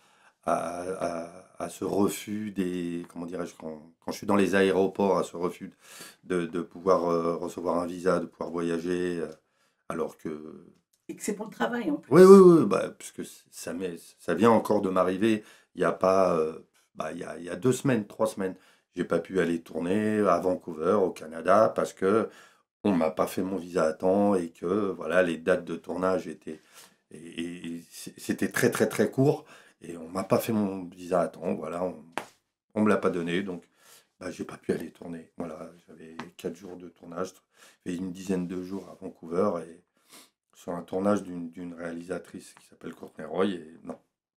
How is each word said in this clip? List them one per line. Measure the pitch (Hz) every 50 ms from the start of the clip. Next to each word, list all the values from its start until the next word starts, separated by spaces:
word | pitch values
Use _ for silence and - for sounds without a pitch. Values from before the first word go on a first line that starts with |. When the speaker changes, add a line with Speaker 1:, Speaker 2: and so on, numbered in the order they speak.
| _ _ _ _ _ _ _ _ -
Speaker 1:
à, | 82 82 82 85 85 85 87
à, | 90 92 92 87 87 87 85 82 82 85 87 92 92 - _ - 82
à | 87
ce | - - 98
refus | 90 87 95 101 92 - - - 107 104 107 107 107
des, | 95 98 95 90 90 90 87 87 85 87 87 -
comment | - 87 85
dirais-je, | 85 90 85 87 85 -
quand, | - 82 80 78 76 78 85 _ _
quand | _ -
je | 87 -
suis | - 104
dans | 101
les | 101 98 85 92
aéroports, | 98 95 95 90 92 95 95 - - 101 98 90 87
à | 78
ce | - -
refus | 85 87 87 87 - 98 90 - _ _ - - - - - - _ -
de, | - 92 87 85
de | 82 - 87
pouvoir, | 82 - - 87 85 98 92 85 85 87
euh, | 85 85 82 85 85
recevoir | 80 87 85 - - 85 87 82 87
un | 87 85
visa, | 90 90 85 92 87 85
de | 82 82
pouvoir | - - 80 82
voyager, | 82 87 85 85 85 82 82 90 87 87 90 90 87 85
euh, | 78 76 78 - _ _ _ _ _ _ _ _ _ -
alors | 82 82 78 73 - -
que | - 82 76 76 78 78 80 82 85 85 - _ _ _ _ _ _ -
Speaker 2:
Et | 311
que | - -
c'est | - 202
pour | 185 220 214
le |
travail, | - - 240 233 240 240 220 160
en | 143
plus. | - - - 127
Speaker 1:
Oui, | 170 185
oui, | 190 196 196
oui, | 190 180 170 160 120
bah, | 101 92 82 80 78
parce | - - - -
que | - - 85
c-, | - - - _ _
ça | - - - 90 82
m'est, | 90 95 90 85 85 - - - _
ça | - - 85
vient | 82 107 117
encore | 113 104 - - 107 104
de | 95 92
m'arriver | 92 92 90 90 95 92 104 113 110 104 - - - - _ _ -
il | 87
y | 90
a | 85
pas, | 85 - - 92 95 95 95 90 87 82
euh, | 78 78 80 80 - _ _ _ _ _ _
bah, | - 80 80
il | 80 87
y | 82
a, | 80 78 82
il | 87
y | 87
a | 87
deux | 87 90 127 127
semaines, | - - 143 123 110 104
trois | - - - 110 110
semaines. | - 107 95 92 92 - _ _ _ _ _ _ -
J'ai | 87 87
pas | - - 85
pu | 85 - 95 92
aller | 85 82 85 82
tourner | - - 82 80 85 87 95 107 107 107 107 107
à | 104 95 85 85
Vancouver, | 87 92 90 82 - 90 82 78 78 90 104
au | 104 95 87
Canada, | 85 - 80 78 80 82 82 90 95 107 110 - -
parce | - 82 - -
que | - 95 95 104 113 101 - - - - - _ _ _ _ _ _ -
on | 101 95
m'a | 85 80 78
pas | - - 87 -
fait | - 104
mon | 92 95 98
visa | 90 85 90 85 90 80
à | 78 78
temps | - 92 92 95 101 101 101 101
et | 92 85 82
que, | - - -
voilà, | 87 95 107 104 98 90 80 78 78 82 92 92
les | 87 82 78
dates | 80 92 90 87 85
de | 87 85 80
tournage | - - 82 90 92 92 92 87 80 -
étaient, | 78 - _ 85 78 76 _ _ - - - - _ _ _ _
et, | - 78
et, | 82 85 78 78 85 87 87 87 87 82 85
et | 85 85 -
c-, | - - - - - -
c'était | - - 127 - 104 92
très, | - - 127 123
très, | - - 110 -
très | - - 107 -
court | - - 131 147 156 - - - - - - - _ _
et | - 85 85 85
on | 82 82
m'a | 90 98 98
pas | - 120 123
fait | - - 113
mon | 107 104 98 95 95 90
visa | 87 82 87 90 87 92 87
à | 80 78
temps, | - 78 80 - -
voilà, | - 78 78 82 87 92
on, | 90 82 - 80 - - - - - _ _ _ _ _ _ _ _ -
on | 104
me | 107 107
l'a | 98 95
pas | - 95
donné, | - 87 85 85 85 92
donc, | 101 98 90 85 - _ _ _ _ - - - _ _ _ -
bah, | 92 90
j'ai | 80 - 98
pas | - - -
pu | - - -
aller | - 85 82
tourner. | - - 90 87 85 82 80 - _ -
Voilà, | 87 82 78 82 85 82 85 87 _ -
j'avais | 80 80 82 80 80 82 85 87 - -
quatre | - 90 82
jours | 87 101 92 90 90
de | 90 85
tournage | - _ - 85 85 85 95 - - _ _ _ _ _ - - _ _ -
et | 92 90
une | 85 95 95
dizaine | 87 95 92 95 95 90 90 85
de | 92 90
jours | 90 90 98 98 87 85
à | 82
Vancouver | - 95 90 - _ - 80 85 90 104 104 90 85 82
et | 85 82 90 _ _ _ _ _ _ - - - _ _ _ _ _ _
sur | - - 92 87
un | 87 85
tournage | - - 92 98 101 104 101 92
d'une, | 92 90 87 85 82
d'une | 82 90 87 87 85
réalisatrice | 82 87 85 85 85 85 90 90 85 - - - 90 - - -
qui | - - _
s'appelle | - - - 90 -
Courtney | - - - - - 78
Roy | 76 80 90 98
et | 104 92 82 78 80 82 82 -
non, | 87 - - _ _ _ _ _ _ _